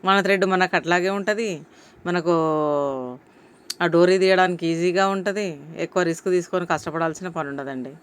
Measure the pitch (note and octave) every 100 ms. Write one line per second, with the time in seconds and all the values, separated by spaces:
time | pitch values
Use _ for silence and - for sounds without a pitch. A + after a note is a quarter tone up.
0 | F#3 G3 G3 G3 F#3+ F#3 F3+ F3+ D#3+ F3
1 | F3+ G3+ G3+ G#3+ A3+ D#3+ D#3 - - -
2 | F3 F3 E3 E3+ D#3+ D#3 D3+ D3 C#3+ C3+
3 | B2+ B2 _ _ _ _ _ - E3+ E3
4 | F3 F#3+ F#3+ F#3 F#3 F3 E3 E3 F3 F3+
5 | G3 G3 F#3 G3 G3+ D3 D3 D#3+ E3 F#3+
6 | F3 E3 - F3+ F3 F#3 F3 D#3 - D#3
7 | E3 D#3 F#3 E3 C#3+ C#3 C#3 C3+ B2+ D#3